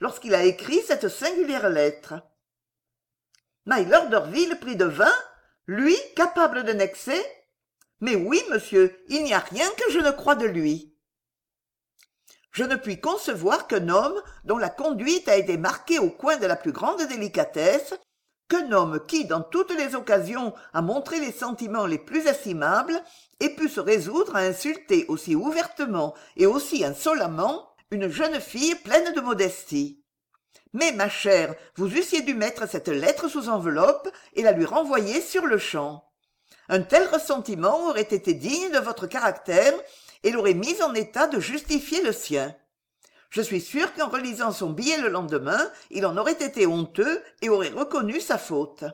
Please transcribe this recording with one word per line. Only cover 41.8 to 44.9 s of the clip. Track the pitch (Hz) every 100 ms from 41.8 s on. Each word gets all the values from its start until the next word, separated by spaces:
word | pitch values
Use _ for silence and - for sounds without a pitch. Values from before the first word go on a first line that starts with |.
| 285 330
le | 277
sien. | - - 143 139 - _ _ _ _ _ _ _
Je | 214
suis | 220 185
sûre | - 277 330
qu'en | - 277
relisant | 254 254 214 226
son | - 175
billet | 151 262